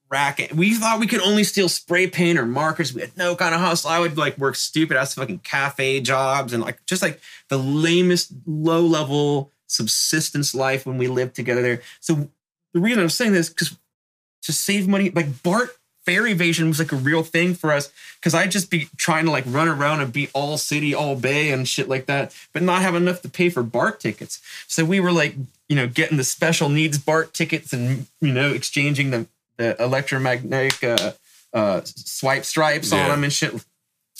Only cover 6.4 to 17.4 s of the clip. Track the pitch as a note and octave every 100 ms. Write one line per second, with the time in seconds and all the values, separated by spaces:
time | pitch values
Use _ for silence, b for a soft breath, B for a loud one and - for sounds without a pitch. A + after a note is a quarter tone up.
6.4 | B2 A#2+ - - - F#3 F3 D3 B B
7.4 | - C3+ C3+ D3+ E3 F3 F3+ F3 - B2+
8.4 | D#3+ D3+ D#3+ E3 E3+ D#3 C3+ D3 D3 C#3+
9.4 | C#3+ _ - - A2 - - D#3 - C#3+
10.4 | C#3+ C3+ C3+ C3+ C3 B2+ B2 B2+ B2+ -
11.4 | A#2+ B2 B2 A#2+ B B - D3+ C#3+ _
12.4 | _ _ _ E3+ A3 A#3+ E3 - A3+ F#3
13.4 | E3 - D#3+ - _ _ _ _ _ -
14.4 | - D3 - G3+ F#3+ G3 G3+ E3+ C#3+ B2+
15.4 | F3 G#3+ A#4+ - _ _ - F#3 A#3 F3
16.4 | E3+ E3 D#3+ D3+ D#3+ C#3 C3+ E3 D#3+ E3